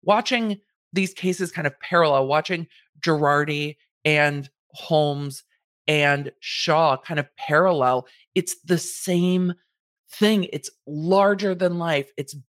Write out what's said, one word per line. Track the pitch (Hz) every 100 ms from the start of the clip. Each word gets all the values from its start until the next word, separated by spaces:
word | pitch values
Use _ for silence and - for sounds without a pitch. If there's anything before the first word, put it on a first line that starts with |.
Watching | - 208 214 240 226 202 _ _ _
these | 180 185
cases | - 180 180 175
kind | - 147
of | -
parallel, | - 175 156 139 135
watching | 151 156 175 165 _ _ 151
Girardi | 170 156 147 143 147 147 147 151 _ _
and | 156 151 147 143 135 _ _
Holmes | - - 156 147 143 143 135 - _ _ _ -
and | 151 143 143 139 -
Shaw | - - - 156 160 131
kind | - 151
of | 139 -
parallel, | - 151 185 156 127 127 - _ _
it's | - 165 -
the | 160 175
same | - - - 175 180 185 180 175 _ _ _ _ _
thing. | - 214 214 170
It's | 147 - - -
larger | 151 160 190 196 196 202
than | 180 180 175
life. | 170 147 139 -
It's | 143 147